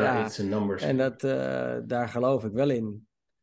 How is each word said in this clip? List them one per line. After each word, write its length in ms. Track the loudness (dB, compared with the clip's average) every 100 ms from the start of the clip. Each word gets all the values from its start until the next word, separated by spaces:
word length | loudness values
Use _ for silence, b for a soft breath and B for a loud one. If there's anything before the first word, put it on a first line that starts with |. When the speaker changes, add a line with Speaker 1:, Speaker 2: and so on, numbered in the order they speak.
Speaker 1:
Ja. 220 | 4 2 -2
Speaker 2:
it's 140 | -2
a 40 |
numbers 400 | -2 0 0 0
Speaker 1:
En 140 | 0 2
Speaker 2:
game. 120 | 2
Speaker 1:
dat, 140 | 0
eh, 540 | -2 0 0 -2 -2 -4 -4
daar 220 | -4 -2
geloof 340 | 0 2 2
ik 80 | 0
wel 180 | 0 2
in. 380 | 0 -2 -8 -16 _ _ _